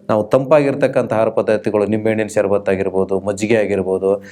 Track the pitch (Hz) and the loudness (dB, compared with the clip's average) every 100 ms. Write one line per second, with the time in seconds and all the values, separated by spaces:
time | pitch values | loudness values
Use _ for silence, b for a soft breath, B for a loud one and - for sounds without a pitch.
0 | - 110 104 135 135 151 139 139 135 131 | -2 -2 2 0 4 2 2 0 0 0
1 | 113 110 113 117 104 104 110 104 101 110 | -2 0 0 0 0 0 0 0 0 0
2 | 110 110 104 104 101 101 98 95 95 95 | 0 -2 -2 -2 0 0 0 -2 0 -2
3 | 95 95 98 98 107 113 98 98 92 95 | 0 -2 -2 -4 0 2 2 -2 -2 0
4 | 95 101 B | 0 -2 B